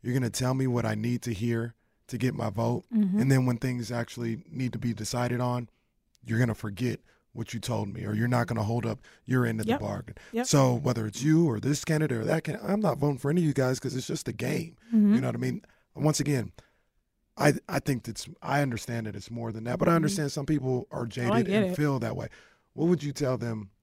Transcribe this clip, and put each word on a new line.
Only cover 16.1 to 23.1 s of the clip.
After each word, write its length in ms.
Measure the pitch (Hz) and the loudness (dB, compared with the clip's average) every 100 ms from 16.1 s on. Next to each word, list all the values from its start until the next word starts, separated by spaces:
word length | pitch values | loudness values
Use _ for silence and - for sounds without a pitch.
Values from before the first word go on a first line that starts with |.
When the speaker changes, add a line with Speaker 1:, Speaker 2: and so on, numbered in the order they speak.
| 147 | 2
Speaker 1:
again, 320 | 147 139 98 - _ _ _ _ _ _ _ - | 0 0 -2 -12 _ _ _ _ _ _ _ 2
I, 160 | 143 - - | 4 4 0
I 120 | 160 | -4
think 240 | - 127 | 0 -2
that's, 240 | - 110 - - | -4 -12 -12 -12
I 200 | - 139 | -2 0
understand 460 | 143 113 - 117 110 | 0 -2 -4 -6 -6
that 80 | 104 | -10
it's 160 | - | -10
more 200 | 117 117 | -8 -8
than 120 | 110 113 | -6 -4
that, 140 | 123 | 0
but 80 | - | 4
I 40 | |
Speaker 2:
Mm-hmm. 40 | 170 | 4
Speaker 1:
understand 340 | 151 196 147 | 4 0 -2
some 140 | 156 135 | -4 -2
people 420 | 151 131 127 - | 0 0 -2 -2
are 100 | 147 | -6
Speaker 2:
Oh, 20 | |
I 40 | 117 | -6
Speaker 1:
jaded 380 | - 120 113 180 | -2 2 2 4
Speaker 2:
get 160 | 202 | 2
Speaker 1:
and 80 | 190 | 2
Speaker 2:
it. 40 | 180 | 2
Speaker 1:
feel 240 | 147 135 | 0 0
that 160 | 113 - | -2 -4
way. 120 | - - - _ _ | -8 -12 -20 _ _
What 140 | - 165 | -2 2
would 140 | 175 | 2
you 80 | 147 | 0